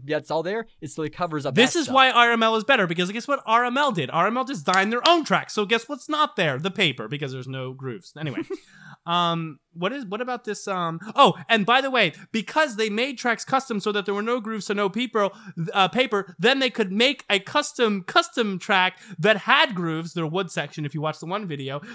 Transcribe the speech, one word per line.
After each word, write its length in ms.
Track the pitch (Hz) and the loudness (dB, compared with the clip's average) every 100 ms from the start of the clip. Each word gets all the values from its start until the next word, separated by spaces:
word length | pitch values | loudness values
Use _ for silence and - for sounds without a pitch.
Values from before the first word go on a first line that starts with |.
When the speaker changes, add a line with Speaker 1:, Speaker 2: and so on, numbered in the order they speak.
Speaker 1:
that's 280 | 131 151 143 | -4 -4 -2
all 100 | 156 | -2
there 240 | 165 214 226 _ | -2 -4 -6 _
is 120 | 151 | -12
so 80 | - | -6
it 100 | 151 | -6
covers 320 | 151 175 156 139 | -4 -4 -2 0
up 80 | |
Speaker 2:
This 200 | 135 247 | 4 6
Speaker 1:
that 40 | 349 | 4
Speaker 2:
is 60 | |
Speaker 1:
stuff. 100 | 285 | 2
Speaker 2:
why 160 | 262 262 | 4 6
R 220 | 233 240 | 6 4
M 100 | 233 | 6
L 140 | 226 220 | 4 2
is 80 | |
better, 240 | 220 262 185 | 2 2 2
because 220 | 170 180 | 0 -2
guess 160 | 214 226 | -4 -4
what? 120 | 277 240 | -4 2
R 180 | 226 | 2
M 140 | 247 247 | 2 2
L 140 | 294 | 0
did. 180 | 180 139 | 0 -2
R 160 | 160 190 | 2 2
M 100 | 240 | 0
L 80 | |
designed 480 | 247 247 147 185 196 | -4 -4 2 4 4
their 140 | 240 269 | 2 4
own 160 | 339 | 4
track, 240 | 277 180 131 | 4 0 0
so 140 | - | -4
guess 240 | 202 226 233 | 0 0 -2
what's 200 | 285 - | -12 -4
not 260 | 302 294 | 0 0
there? 240 | - 165 131 | 2 0 0
The 140 | 170 | -4
paper, 340 | 185 180 127 110 | 0 0 0 -8
because 240 | 143 143 | -6 -6
there's 160 | 131 127 | -8 -10
no 240 | 131 127 | -8 -10
grooves. 400 | 131 131 107 - 151 | -8 -10 -10 -14 -10
Anyway, 220 | 156 120 311 190 - | -8 -6 -8 -10 -12
Speaker 1:
<laughs> 320 | - - - - | -20 -20 -18 -4
Speaker 2:
um, 540 | 175 175 165 160 - _ | 0 0 -2 -6 -12 _
what 200 | 165 175 | -6 -6
is, 120 | 277 | -6
what 160 | 214 208 | -8 -8
about 220 | 247 240 | -6 -8
this, 220 | 220 202 - | -8 -8 -6
um, 320 | 185 170 165 202 | -4 -4 -6 -8
oh, 200 | 254 262 - - | 4 6 4 0
and 160 | 226 | 0
by 160 | 196 247 | 4 2
the 100 | 269 | 2
way, 200 | 254 185 - - | 2 0 -2 -6
because 420 | 226 - 302 311 | -4 -2 0 0
they 160 | 208 220 | 0 -2
made 260 | 208 262 247 | 0 -4 -2
tracks 280 | 247 220 | -2 -2
custom 340 | - 269 254 214 | 0 -2 0 -4
so 140 | 214 | -2
that 120 | 208 | -2
there 100 | 196 | -2
were 80 | 202 | -4
no 180 | 220 247 | -2 -2
grooves, 260 | 214 220 - | -4 -8 -4
so 80 | |
no 140 | 202 202 | -2 0
paper, 420 | 220 247 220 196 - 196 170 165 | -2 -2 0 0 -2 -14 -8 -4
uh, 140 | 196 185 | 0 2
paper, 480 | 233 262 202 196 - | 2 0 0 -4 0
then 180 | 202 269 | 2 2
they 100 | 262 | 0
could 200 | - 202 | 0 -2
make 340 | 196 254 285 - | 2 2 2 -2
a 80 | 196 | -2
custom, 640 | 196 294 294 - 233 202 | 0 -2 -2 0 0 0
custom 560 | 180 339 339 - 214 185 | 0 0 0 -2 -2 -2
track 400 | - 196 180 - - 185 | 0 2 2 -2 -18 0
that 200 | 180 214 | 2 2
had 400 | 208 269 311 180 | 4 4 4 0
grooves, 380 | 170 160 170 | -4 -4 -6
their 120 | 170 160 | -4 -2
wood 240 | 170 185 | -2 -4
section, 340 | - 143 - | -4 -6 -6
if 80 | 147 | -8
you 80 | 156 | -4
watch 200 | 151 151 | -6 -6
the 60 | 165 | -6
one 200 | 196 202 | -6 -6
video, 340 | 143 135 139 202 | -8 -6 -8 -12